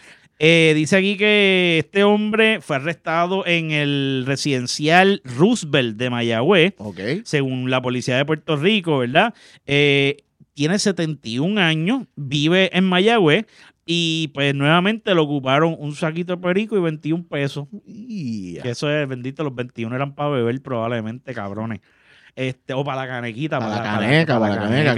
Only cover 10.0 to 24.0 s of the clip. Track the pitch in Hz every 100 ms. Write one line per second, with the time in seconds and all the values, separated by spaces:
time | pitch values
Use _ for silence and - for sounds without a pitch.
10 | 139 - _ _ _ - 151 202 208 175
11 | 160 147 113 117 170 214 165 156 170 262
12 | - - 139 147 151 185 190 180 190 180
13 | 208 233 160 175 220 _ - _ - 170
14 | 165 160 156 139 143 139 143 170 190 220
15 | 214 175 151 147 131 139 165 135 147 143
16 | 165 160 175 180 180 185 220 214 170 156
17 | 151 170 170 151 139 143 143 208 - -
18 | 247 208 127 110 90 85 123 120 147 151
19 | 139 127 127 139 151 123 123 - 113 127
20 | 143 139 147 139 117 131 135 120 113 120
21 | 110 123 - 117 101 104 113 104 _ _
22 | _ _ _ - 131 127 - 131 143 135
23 | 131 127 120 110 156 147 110 104 110 107